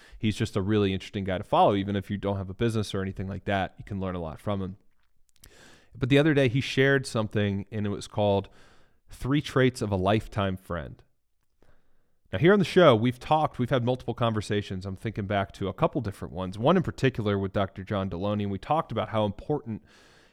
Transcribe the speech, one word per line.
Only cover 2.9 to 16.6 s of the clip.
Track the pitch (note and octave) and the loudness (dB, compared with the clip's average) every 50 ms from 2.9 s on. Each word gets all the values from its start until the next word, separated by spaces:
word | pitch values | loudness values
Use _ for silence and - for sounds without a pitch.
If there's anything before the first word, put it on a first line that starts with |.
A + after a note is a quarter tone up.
| - | -4
or | G2 F#2+ | -4 -4
anything | F#2+ F#2+ - F#2+ | -6 -6 -8 -8
like | F#2+ F#2+ F#2 - | -8 -8 -6 -4
that, | - G2+ F#2+ F#2 - - | -2 0 0 0 -2 -6
you | - - | -12 -12
can | - G2+ F#2+ | -10 -8 -6
learn | F#2+ F#2 F2+ | -4 -4 -4
a | F2+ | -6
lot | E2 D#2 - - | -6 -8 -10 -8
from | - G#2+ G2+ G2 F#2+ | -6 -4 -4 -4 -4
him. | F#2 G2 - _ _ _ _ _ _ _ _ _ _ _ _ - - - - - - - - _ _ - | -6 -8 -12 _ _ _ _ _ _ _ _ _ _ _ _ -20 -20 -20 -20 -20 -20 -20 -20 _ _ -8
But | A#2+ B2+ A#2+ | -6 2 4
the | C#3 | 6
other | C#3 D3+ D#3+ C#3+ | 6 6 6 6
day | C#3 C3+ B2 | 6 4 4
he | G#2+ C3+ | 2 0
shared | - - - C3 C3+ C#3 C#3 C#3 C3 | -2 0 2 2 4 4 4 2 2
something, | - - A#2 G#2+ G2+ - G#2+ G#2 G2+ G2 G2+ G2 - | -2 -2 -4 -2 -2 0 0 0 0 0 -2 -4 -6
and | - G#2+ G#2 | -6 -4 -4
it | G2+ | -4
was | G2+ - - | -4 -6 -8
called | - - G#2+ G#2 G#2 G2 G2 G2+ - - - - - - - - _ _ _ _ - | -6 -2 0 2 2 2 2 0 -4 -10 -20 -20 -20 -20 -20 -20 _ _ _ _ -20
Three | - - - B2 C#3 D3+ | -12 -8 -2 0 0 0
Traits | - - - C3+ B2+ C3 A#2+ - A2+ | 0 0 2 4 4 4 2 0 -2
of | G2+ | -2
a | G2+ | 0
Lifetime | F#2 F#2 G2 A2 A2 - - - A2 G2 F#2+ F#2 | 0 2 2 2 2 0 -2 -4 -2 -2 -2 -4
Friend. | - - - F2+ E2 C#2 A#1+ A#1+ - _ _ _ _ _ _ _ _ _ _ _ _ - - - - _ _ _ _ _ _ _ _ _ _ | -6 -8 -8 -8 -8 -8 -10 -14 -18 _ _ _ _ _ _ _ _ _ _ _ _ -20 -20 -20 -20 _ _ _ _ _ _ _ _ _ _
Now, | - F#2 | -2 2
here | C#3+ F3+ | 4 6
on | G#3 | 6
the | G#3 F#3 | 4 2
show, | - - F#3 F3 D3 A#2 | 4 6 6 8 8 8
we've | G#2+ A#2 B2 A#2+ - | 6 4 0 -2 -4
talked, | - - D#3 D#3 D3+ - - - | -2 0 2 2 2 0 -2 -4
we've | B2 - | -2 0
had | C#3+ B2+ A2+ | 0 0 0
multiple | A#2+ C3 B2+ - - A2+ | 0 -2 -2 -4 -6 -4
conversations. | - A#2+ A2+ A2 G#2+ - - G#2+ G#2 G2+ - G2 F#2 F#2 | -2 0 0 0 -2 -2 -2 -2 -2 -2 -4 -8 -8 -8
I'm | G2 F#2+ | -10 -10
thinking | - - A2+ - A2+ G2 | -8 -8 -8 -6 -6 -4
back | G2 G#2 G2 F#2+ - | -2 -2 -2 -2 -2
to | - - G2 | -6 -6 -6
a | F#2 F2+ | -6 -2
couple | - D#3 - - D#3+ | -2 -2 -2 0 -4
different | A2+ G2+ - - F#2 B1 C2+ | -6 -6 -8 -10 -12 -10 -8
ones, | F2 F#2 F#2 - | -8 -8 -6 -6
one | G#2 | 0